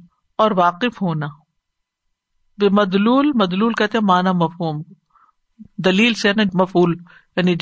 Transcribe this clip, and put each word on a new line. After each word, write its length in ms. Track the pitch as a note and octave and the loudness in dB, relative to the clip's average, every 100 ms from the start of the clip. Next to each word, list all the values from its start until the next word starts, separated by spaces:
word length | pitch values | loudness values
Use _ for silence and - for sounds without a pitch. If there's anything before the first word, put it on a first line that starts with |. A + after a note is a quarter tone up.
| - _ _ - | -14 _ _ -2
اور 120 | G#3+ F#3 | 0 2
واقف 440 | F3 F3 B3 - | 0 0 -6 -4
ہونا، 240 | F#3 D#3 D3 - _ _ _ _ _ _ _ _ _ _ _ - | -4 -4 -8 -12 _ _ _ _ _ _ _ _ _ _ _ -2
بمدلول، 720 | G3+ G#3 G3 G3 G#3+ C4 D4 B3 | 0 2 2 0 2 2 2 0
مدلول 360 | F#3 F#3 A#3 | -2 0 -2
کہتے 240 | A3 G#3+ A#3 | 0 -2 0
ہیں 60 | G3+ | 0
معنی 260 | F3+ F#3 F3+ | 2 0 0
مفہوم، 460 | E3 F3 E3 D3+ - - _ _ _ _ _ _ - - | -2 -4 -6 -6 -12 -20 _ _ _ _ _ _ -16 -4
دلیل 300 | F#3 F#3 A#3+ G#3+ | 0 2 2 0
سے 160 | G#3 | 0
نا 100 | G3+ G#3 | 0 0
مفعول، 400 | F3+ F#3 F3 F3 E3+ - - _ - | 0 0 2 2 0 -8 -20 _ -2
یعنی 180 | F3+ F3 | 0 0